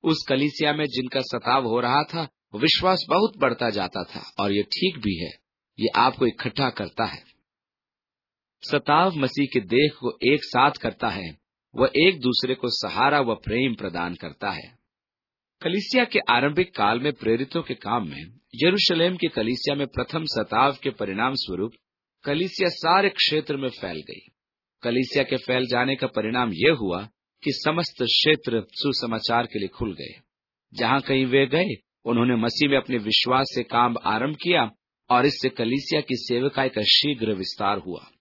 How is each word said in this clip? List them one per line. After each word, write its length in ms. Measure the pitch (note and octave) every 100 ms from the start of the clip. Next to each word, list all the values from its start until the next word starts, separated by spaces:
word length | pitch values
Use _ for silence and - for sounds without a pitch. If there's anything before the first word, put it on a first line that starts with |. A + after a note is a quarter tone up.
उस 220 | E3+ D#3 -
कलीसिया 440 | C3+ D3 - D3+
में 120 | D3+ D3+
जिनका 360 | B2+ B2+ C3+
सताव 460 | B2+ B2 - C3 B2
हो 120 | A2+
रहा 240 | A#2+ C3+
था, 260 | D3+ E3 D3+ _ _ -
विश्वास 500 | D3+ - F3+ F#3 -
बहुत 280 | E3 G#3+ -
बढ़ता 320 | C3+ A#2+ A#2+
जाता 340 | G2+ F2+ G2+
था, 300 | F2 - - -
और 120 | G2+
ये 120 | G2+
ठीक 340 | G2+ - - C3
भी 280 | G#2+ F2 E2
है। 60 | - _ _ _ -
ये 80 | A2 -
आपको 320 | B2 B2+ B2+
इकट्ठा 420 | - - - C3+
करता 360 | - G2 - A2
है। 180 | - _ _ _ _ _ _ _ _ _ _ _ _ _ _
सताव 540 | - D3 - D3 F#3 D#3+
मसीह 300 | C3 - C#3+
के 140 | B2+
देह 300 | F#2+ A#2 D3 -
को 200 | B2 -
एक 200 | A#2+ D3
साथ 280 | - B2 C#3
करता 360 | C#3+ A#2+ G2 A#2
है। 360 | G2 F2 D2+ _ _ _ -
वह 160 | C3 -
एक 220 | E3+ F3
दूसरे 360 | B2+ A#2+ B2+ B2+
को 120 | B2
सहारा 520 | - G2+ F2+ C3 C#3+
व 140 | B2+ A2
प्रेम 400 | - A2+ C3 A2
प्रदान 400 | G2+ F2 F2 F2
करता 360 | E2+ D2 G#2
है। 260 | E2+ - _ _ _ _ _ _ _ _ _
कलीसिया 440 | - F#3 G3+ B3+ A#3+
के 140 | G#3
आरंभिक 560 | - A#2+ C3+ D3+ F#3 -
काल 240 | G#2 A#2
में 140 | C#3+
प्रेरितों 480 | C#3 G#2+ A#2 C#3 E3+
के 120 | D#3+
काम 360 | B2 G2+ A#2+ F2+
में 140 | C#2+ D#2+ A2+ _ A#2
यरूशलेम 600 | D#3 G3 - E3+ F3 F#3
की 120 | E3+
कलीसिया 480 | - A2 B2 - C#3+
में 120 | C#3
प्रथम 360 | - B2 E3
सताव 540 | D#3+ - G#2+ A2 C3+ C3
के 60 | C#3
परिणाम 440 | A#2+ G2+ F#2+ A#2+
स्वरूप 400 | C3+ - F2+ G#2+ _ _ _ _ _
कलीसिया 460 | - D3 F#3 - F#3
सारे 400 | E3+ D#3+ F#3 G3+
क्षेत्र 480 | - - D3+ D3 C#3
में 120 | C3+
फैल 280 | - F#2 D#2+
गई। 300 | D2+ - _ _ _ _ _ _
कलीसिया 400 | A#2+ A#2+ B2+ C#3+
के 140 | C3+ C3
फैल 280 | - B2+ B2+
जाने 300 | B2 B2+ C3+
का 120 | C3
परिणाम 440 | - G#2+ B2 A#2+
यह 200 | E2+ C3 D3+
हुआ 220 | G#2 F2 G#2+ _ _ _
कि 80 | -
समस्त 520 | C3+ - E3 E3 -
क्षेत्र 600 | A#2+ - D3+ D#3 - A#2 G2+
सुसमाचार 760 | - C#3+ B2+ A#2+ A2 - A#2 A#2
के 140 | G#2
लिए 80 | F#2+
खुल 260 | - A2+
गए। 280 | D#2+ C#2 - _ _ _ _ _
जहां 280 | - A#2 C3+
कहीं 240 | - C3+ C3
वे 200 | C3+ C3+
गए, 300 | D3 F#3 A#2 _ _ -
उन्होंने 300 | A#2 A#2+ A#2+
मसीह 340 | A#2 - D3
में 80 | C3+
अपने 200 | - B2+
विश्वास 480 | G#2+ A2 - C3 C3+ -
से 80 |
काम 320 | A#2+ A#2 A#2+ A#2
आरंभ 320 | - A2 C3 D3+
किया 360 | F3 F3 A#2 - _ _ _
और 160 | B2 C3+
इससे 240 | C#3+ C3
कलीसिया 520 | - A#2 C3 C#3 D#3
की 140 | D3 B2+
सेवकाई 540 | - B2 C3+ C3+ C3
का 120 | A2
शीघ्र 520 | G#2+ - C#3+ C3+ A2
विस्तार 440 | G2+ F#2+ - G2 G2+
हुआ। 320 | F2+ E2 - _